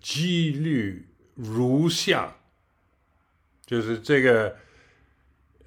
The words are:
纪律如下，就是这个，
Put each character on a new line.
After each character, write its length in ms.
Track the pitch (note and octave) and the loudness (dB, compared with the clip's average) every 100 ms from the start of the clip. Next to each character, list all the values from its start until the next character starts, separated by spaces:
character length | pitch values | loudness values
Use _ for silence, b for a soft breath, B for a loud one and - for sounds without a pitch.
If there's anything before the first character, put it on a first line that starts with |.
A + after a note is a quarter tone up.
纪 480 | - C3+ E3+ E3+ E3 | -10 -4 -2 0 0
律 580 | C#3 D#3+ C#3 G2+ F2+ - _ _ - | -2 -2 -2 -2 -6 -14 _ _ -14
如 520 | A2 A2 B2 C3+ E3 | -6 -2 2 2 2
下， 480 | E3 - E3+ F2 - _ _ _ _ _ _ _ _ _ _ _ _ - | 0 0 0 -2 -10 _ _ _ _ _ _ _ _ _ _ _ _ -6
就 160 | A#2+ | -4
是 160 | A2 A2+ | -4 -6
这 240 | G#2+ C#3+ | 0 2
个， 340 | C3 A#2 G#2 b b b b b b b b _ _ _ | 4 4 2 b b b b b b b b _ _ _